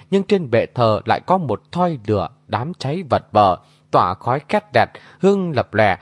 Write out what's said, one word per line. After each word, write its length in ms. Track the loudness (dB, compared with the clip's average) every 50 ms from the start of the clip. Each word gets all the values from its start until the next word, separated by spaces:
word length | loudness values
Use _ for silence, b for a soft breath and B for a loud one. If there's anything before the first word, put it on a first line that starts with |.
| B B
nhưng 120 | -2 -2 0
trên 280 | 0 0 -2 0 0
bệ 140 | 0 0 0
thờ 360 | -2 _ 0 2 2 2 0 -2
lại 140 | -2 -4 -4
có 180 | 0 0 -2 0
một 240 | 0 -4 -6 -6 -8 _
thoi 280 | -4 -4 -2 -2 -4 -6 -4 -2
lửa 220 | -2 -2 -2 -4 -10 _ _ -8
đám 260 | -6 -6 -6 -8 -10
cháy 300 | -8 -8 -6 -6 -8 -4 -2
vật 180 | -2 -2 -2 _
vờ, 260 | 2 4 4 4 2 0 b b b b b _
tỏa 220 | 0 0 2 0 -2
khói 260 | -4 -4 -4 -4 -4 -4 -4
khét 140 | -4 -4 -4 _ 0
đẹt, 160 | 0 0 0 B B B B B B
hương 320 | 0 0 2 2 -2 -2
lập 220 | -4 -4 -4 -2 0
lè, 240 | 2 2 2 2 -2